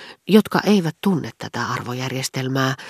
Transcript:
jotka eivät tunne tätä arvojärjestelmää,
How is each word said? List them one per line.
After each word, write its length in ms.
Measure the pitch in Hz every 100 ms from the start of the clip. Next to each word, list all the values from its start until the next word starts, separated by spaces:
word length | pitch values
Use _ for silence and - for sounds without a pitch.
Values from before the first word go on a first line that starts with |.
| - - -
jotka 320 | 208 - 175
eivät 320 | 185 208 160 -
tunne 300 | 202 170 120 -
tätä 280 | - 117 117
arvojärjestelmää, 1080 | 123 104 123 131 131 131 135 131 135 131 131